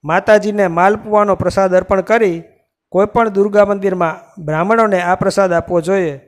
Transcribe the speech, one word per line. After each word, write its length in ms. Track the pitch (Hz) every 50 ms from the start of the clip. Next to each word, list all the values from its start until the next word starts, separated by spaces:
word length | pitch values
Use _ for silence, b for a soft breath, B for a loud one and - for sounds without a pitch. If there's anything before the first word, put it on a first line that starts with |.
| -
માતાજીને 600 | 147 165 190 196 - 214 208 185 214 208 208 196
માલપુવાનો 680 | 175 165 170 180 196 214 214 226 220 208 208 208 202 185
પ્રસાદ 400 | 175 180 180 - 196 196 185 180
અર્પણ 260 | 185 180 - 202 190
કરી 420 | 175 - 220 240 226 190 170 165 165 - _ _ _ _ _ _ _ _
કોઈપણ 380 | - 180 202 208 - 240 226 220
દુર્ગા 360 | 190 196 202 214 202 208 202
મંદિરમાં 800 | 202 202 196 190 196 185 180 175 160 160 - - _ _ 202 160
બ્રાહ્મણોને 580 | 151 156 156 175 196 226 226 226 214 196 180
આ 120 | 175 175 185
પ્રસાદ 380 | 185 190 196 185 196 196 185
આપવો 280 | 175 165 165 - 180 170
જોઈએ. 400 | 156 175 196 196 180 156 139 135 _